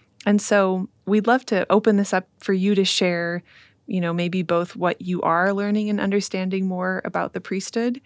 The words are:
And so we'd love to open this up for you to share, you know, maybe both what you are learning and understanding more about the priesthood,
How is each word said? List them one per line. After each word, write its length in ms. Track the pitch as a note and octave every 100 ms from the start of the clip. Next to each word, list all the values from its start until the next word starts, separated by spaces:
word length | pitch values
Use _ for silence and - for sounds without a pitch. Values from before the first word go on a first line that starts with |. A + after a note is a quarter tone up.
| _ -
And 160 | - G#3
so 480 | - G#3 F#3+ F#3 F#3 _
we'd 220 | - G#3 G#3+
love 180 | B3+ -
to 200 | F#3+ -
open 240 | G3+ A3 G3+
this 160 | G3+
up 160 | F#3 - _
for 140 | -
you 220 | F#3+ F#3+
to 100 | G3
share, 580 | F#3+ - F3+ E3+ E3+ F3 - - - _ -
you 120 | F#3
know, 120 | E3+
maybe 300 | E3+ F3 F#3
both 340 | E3+ E3+ F3 -
what 240 | F3 -
you 200 | F3+ F3+
are 300 | E3 E3 F#3+
learning 340 | G3 G3+ G#3 G#3
and 80 | G#3
understanding 640 | G3 G3+ F#3+ F#3 F#3 F#3+ F#3+
more 340 | F3+ F#3 F#3
about 280 | - F3+ E3+
the 80 | F#3
priesthood, 600 | - F#3+ - A#3 A#3+ B3